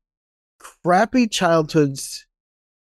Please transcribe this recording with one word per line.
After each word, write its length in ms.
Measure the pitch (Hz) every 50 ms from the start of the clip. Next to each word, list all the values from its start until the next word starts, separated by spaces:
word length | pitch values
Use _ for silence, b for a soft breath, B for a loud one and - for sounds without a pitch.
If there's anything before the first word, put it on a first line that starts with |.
| _ _ _ _ _ _ _ _ _ _ _ _
crappy 720 | - - - _ - 165 175 190 226 214 - 254 240 214
childhoods 1000 | - - 190 170 165 165 156 151 - 160 147 139 139 135 - - - - - _ _ _ _ _ _ _ _ _ _ _ _ _ _